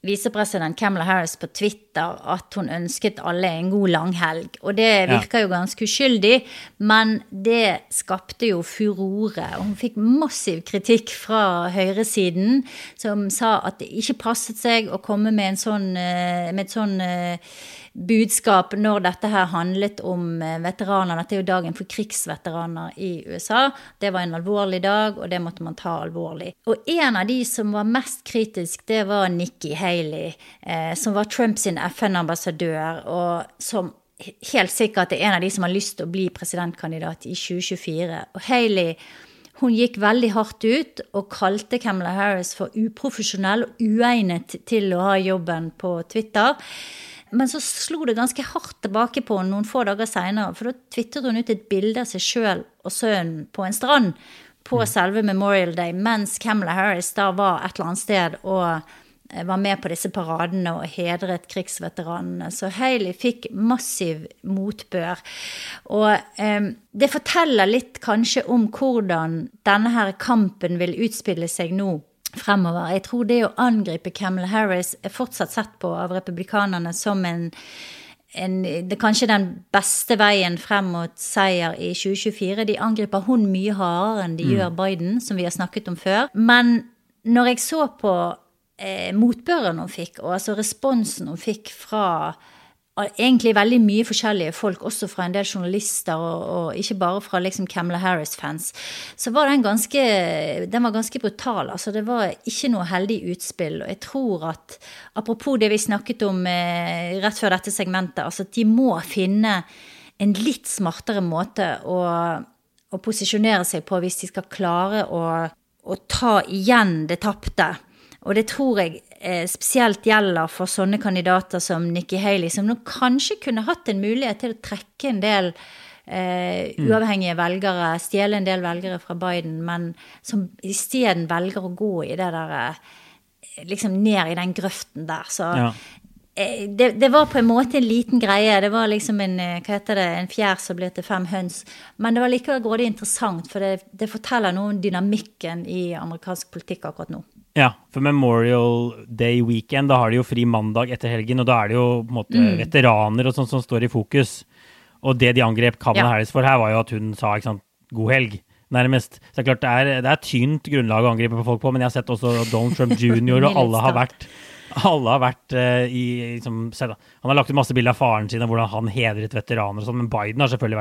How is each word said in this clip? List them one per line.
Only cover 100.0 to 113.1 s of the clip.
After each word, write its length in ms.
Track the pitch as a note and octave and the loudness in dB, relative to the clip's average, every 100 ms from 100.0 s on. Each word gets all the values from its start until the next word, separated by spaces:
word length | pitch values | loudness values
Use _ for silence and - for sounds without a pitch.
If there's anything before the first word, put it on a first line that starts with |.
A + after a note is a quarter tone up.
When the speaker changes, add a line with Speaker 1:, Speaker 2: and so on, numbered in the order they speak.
| B3 G3+ E3+ E3 D#3 D3+ F3+ | 2 2 0 -2 -4 -4 -2
Speaker 1:
den 120 | A3+ | 0
var 80 | A#3+ | 0
ganske 280 | G#3+ A3+ B3+ | 0 -4 -4
brutal. 500 | G#3+ G#3 C4+ G#3 C#3 | -6 -4 -4 -4 -4
Altså, 220 | G3 - | -6 -6
det 120 | G#3 G#3+ | -4 -2
var 260 | A#3+ F#3+ - - | 0 -2 -4 -8
ikke 240 | - C#4 | -4 0
noe 140 | A3 | 0
heldig 460 | E3+ F#3 G3+ A3 F3+ | 0 -2 0 -2 -4
utspill, 520 | F3 - - D#3+ D#3+ | -6 -8 -6 -4 -4
og 60 | - | -8
jeg 120 | G3 | -10
tror 480 | - C4+ B3+ F3 D#3+ | -8 -4 -2 -2 -4
at, 280 | D#3+ - - - - - - | -8 -12 -20 -20 -20 -10 -8
apropos 420 | G#3+ A3+ C#4+ C4 | -4 -4 0 2
det 120 | G#3+ | 2
vi 60 | G#3+ | 2
snakket 460 | G#3+ G3+ G#3 A3+ | 0 -2 -4 -2
om, 220 | G3+ F#3 F3+ | 0 0 0
eh, 760 | F3 F3 F3 E3+ E3+ F3 F#3+ | 0 0 -2 -2 -4 -4 -2
rett 140 | G3+ G#3 | -2 0
før 120 | G#3 | 0
dette 200 | F#3 - | 0 -2
segmentet, 520 | G3 F#3 F#3 F3+ - | -4 -2 -2 -2 -4
altså, 160 | D#3+ - | -6 -6
at 100 | G3 | -6
de 120 | - | 2
må 360 | G#3+ A3+ C4 E3 | 4 6 4 2
finne 640 | - G#3+ F#3 G3+ A3 F#3+ - - - - - _ | -2 -2 0 2 2 0 -4 -20 -20 -20 -20 _
en 120 | G3+ | 0
litt 320 | F#3+ A#3 - - | 2 0 -2 -8
smartere 540 | - F3+ E3 - G#3 | -4 -4 -4 -4 -2
måte 580 | F3 D#3+ G#3+ - F3 C3 | 0 -2 -4 -2 -2 -2
å, 600 | - F3+ F3 E3+ E3+ D#3+ - _ _ _ _ | -2 -2 0 0 -2 -4 -8 _ _ _ _
å 60 | F#3+ | -8
posisjonere 640 | - | -4